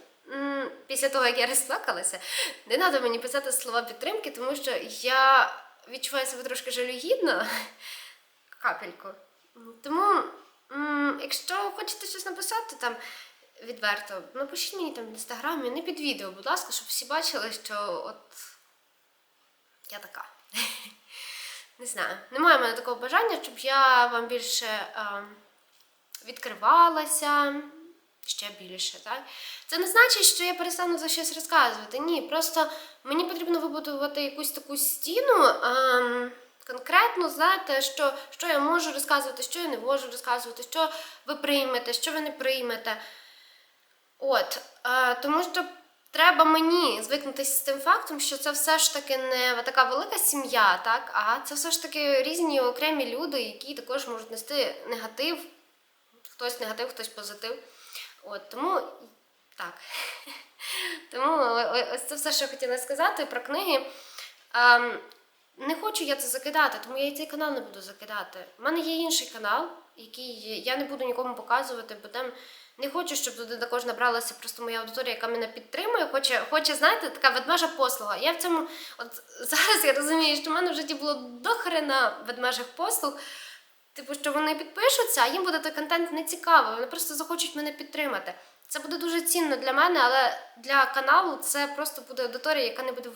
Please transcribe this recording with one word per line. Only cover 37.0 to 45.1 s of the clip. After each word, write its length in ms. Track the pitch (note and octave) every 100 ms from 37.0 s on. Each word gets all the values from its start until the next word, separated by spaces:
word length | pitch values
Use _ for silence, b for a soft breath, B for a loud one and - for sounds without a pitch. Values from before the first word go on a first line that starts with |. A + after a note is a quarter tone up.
| A#4 - E4
знаєте, 520 | C#4 E4 F#4+ - C4+
що, 320 | C#4 C5+ C#4+ C#4 B
що 180 | - F4
я 120 | D4
можу 340 | C#4+ F4 D#4
розказувати, 500 | C#4 - C#4+ C5 B4
що 160 | B4+ F4
я 80 | E4+
не 100 | A#3+
можу 300 | A#3 C#4 B3+
розказувати, 520 | A#3+ - B3 A#3+ A#3
що 260 | B3 D#4+ D#4 D#4 B B -
ви 100 | D4
приймете, 580 | D4 C#4+ C4 B3 A#3+
що 180 | A#3+ -
ви 100 | D#4
не 100 | D4+
приймете. 680 | D4+ C4 C4 A#3+ A3+ A3+ G#3+ B B B B B B B B _ _ _ _
От, 420 | C4+ A#3+ F3+ - - - B3
е, 300 | B3+ B3+